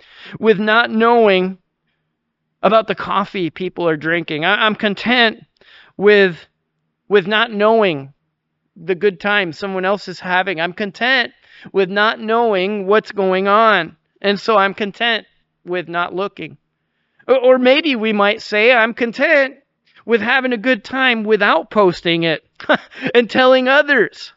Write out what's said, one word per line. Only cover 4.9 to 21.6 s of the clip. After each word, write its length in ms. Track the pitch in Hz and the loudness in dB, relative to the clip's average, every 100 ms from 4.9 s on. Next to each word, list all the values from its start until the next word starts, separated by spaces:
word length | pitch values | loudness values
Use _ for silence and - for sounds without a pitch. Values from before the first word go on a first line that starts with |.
| 190 220 247 226 - _ _ _ - _ - | -4 -2 0 0 -2 _ _ _ -20 _ 0
with, 380 | 202 208 190 160 - _ _ _ _ _ - | 4 4 4 -2 -16 _ _ _ _ _ 0
with 200 | 202 175 | 0 2
not 240 | 214 233 | -2 -2
knowing 640 | 208 214 226 202 147 135 _ _ _ _ _ _ - | 0 2 4 2 -2 -8 _ _ _ _ _ _ -12
the 200 | 165 180 | -8 -2
good 240 | 202 175 | -2 -2
time 340 | 202 208 180 | -2 -2 -4
someone 320 | 143 202 190 185 | -8 -8 -4 -4
else 220 | 202 - | -4 -6
is 120 | 175 | -14
having. 400 | 185 180 185 160 | -4 -4 -2 -4
I'm 140 | 170 | -6
content 580 | 170 202 - 233 262 233 _ _ - - | -6 -10 -6 -2 -2 -4 _ _ -20 -6
with 180 | 190 185 | -2 -2
not 300 | 202 214 240 | 0 -2 -2
knowing 680 | 220 233 233 190 190 214 190 | -2 0 0 0 -2 -4 0
what's 240 | 214 - | 0 0
going 360 | 202 190 185 196 | -4 -2 0 2
on. 480 | 208 226 196 165 - _ _ | 4 4 2 -2 -12 _ _
And 200 | 202 202 | -2 -2
so 180 | - 214 | 0 2
I'm 160 | 196 | 2
content 540 | 190 208 - 233 220 - _ _ _ | -2 -8 -4 -4 -4 -8 _ _ _
with 240 | 175 180 165 | -8 -8 -6
not 260 | 170 175 | -6 -6
looking." 440 | 180 196 - 160 139 _ _ _ _ _ _ - | -6 -8 -8 -16 -16 _ _ _ _ _ _ 0
Or, 100 | 262 | 4
or 220 | 247 254 | 4 4
maybe 360 | 254 285 311 240 | 4 4 2 -2
we 180 | 220 | 0
might 280 | 208 202 208 | 2 0 0
say, 320 | - 214 226 | -4 0 2
"I'm 220 | 247 226 233 | 4 0 -2
content 600 | 233 233 302 302 269 - _ _ _ _ - | -6 -2 0 2 0 -6 _ _ _ _ -2
with 140 | 226 | -2
having 320 | 214 269 254 | 0 -2 -2
a 60 | 240 | -2
good 260 | 247 240 | -2 -2
time 400 | - 262 262 226 | -4 -2 -2 -2
without 460 | 208 214 202 311 | 0 0 2 0